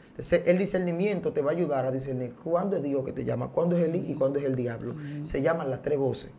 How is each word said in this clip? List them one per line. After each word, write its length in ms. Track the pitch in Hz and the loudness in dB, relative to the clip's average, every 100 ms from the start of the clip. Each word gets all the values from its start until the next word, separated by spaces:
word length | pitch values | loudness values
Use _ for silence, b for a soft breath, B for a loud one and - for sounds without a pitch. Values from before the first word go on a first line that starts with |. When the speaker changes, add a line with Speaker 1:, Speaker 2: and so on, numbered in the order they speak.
| B | B
Speaker 1:
Entonces, 340 | - - 175 | -12 2 2
el 140 | 175 180 | 4 4
discernimiento 720 | 196 185 180 170 202 185 165 | 4 0 0 0 0 0 -2
te 80 | 151 | 0
va 100 | 143 | 0
a 40 | |
ayudar 320 | 170 165 139 127 | 0 0 2 0
a 40 | |
discernir 440 | 135 135 127 123 | -2 -2 -4 -4
cuándo 420 | - 165 175 196 190 | -6 0 0 2 0
es 60 | |
Dios 200 | 143 139 | 0 0
que 80 | 131 | -2
te 100 | - | -4
llama, 240 | 120 120 131 | -2 -2 -2
cuándo 260 | - 170 175 | 0 2 4
es 60 | |
Él 140 | 165 170 | 2 2
y 180 | 165 | -2
cuándo 240 | - 135 143 | 0 2 2
es 60 | |
el 100 | 143 131 | 0 0
diablo. 360 | 120 117 113 | -2 -4 -6
Speaker 2:
Amén. 340 | 151 147 147 151 | -8 -8 -8 -4
Speaker 1:
Se 140 | 147 | 0
llaman 300 | 147 165 143 | 2 2 -2
las 100 | 131 | -4
tres 180 | - 143 | 0 2
voces. 320 | 135 113 - | 2 0 -6